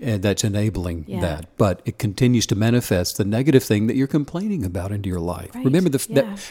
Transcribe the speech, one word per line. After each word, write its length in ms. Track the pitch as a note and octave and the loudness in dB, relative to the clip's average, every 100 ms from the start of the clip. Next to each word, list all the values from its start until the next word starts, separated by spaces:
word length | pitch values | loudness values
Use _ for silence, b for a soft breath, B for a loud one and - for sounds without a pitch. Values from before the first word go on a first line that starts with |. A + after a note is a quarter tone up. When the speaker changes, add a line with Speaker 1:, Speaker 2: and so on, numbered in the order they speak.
| B2+ | -4
Speaker 1:
uh, 120 | G#2+ | 0
that's 260 | G#2 - | 0 0
enabling 600 | A#2 G2+ G#2+ F#2+ F2 E2+ D#2 | 0 0 -2 -2 -4 -6 -6
Speaker 2:
Yeah. 120 | F#3+ | -4
Speaker 1:
that. 240 | F2+ D#2 D#2 - | -4 -4 -8 0
But 260 | G#2 F#2 | 2 2
it 140 | - - | -6 -4
continues 480 | A2 F#2+ B2 B2 - | -4 2 2 4 2
to 80 | |
manifest 640 | G2+ A2+ A#2+ - F#2 F2+ - | 0 2 2 2 0 0 -2
the 80 | |
negative 400 | G2+ A2 C3+ C3+ | 0 0 4 6
thing 240 | - G#2+ A2 | 6 2 2
that 80 | C3 | 0
you're 100 | C3+ | 0
complaining 580 | D#3+ C#3+ E3+ G#3+ G3 | -2 -2 -4 -4 -4
about 280 | F#2 F2+ F2+ | -4 -6 -6
into 160 | G#2 G2 | -6 -4
your 100 | F2+ | -4
life. 340 | E2+ E2+ - A#3+ | -4 -6 -10 -4
Speaker 2:
Right. 80 | |
Speaker 1:
Remember 240 | B2+ D3+ F#3 | 0 2 2
the 80 | C3+ | 0
f-, 80 | - | 0
Speaker 2:
Yeah. 140 | C#3+ | 0
Speaker 1:
that, 160 | A#2 G2 B | 0 -4 B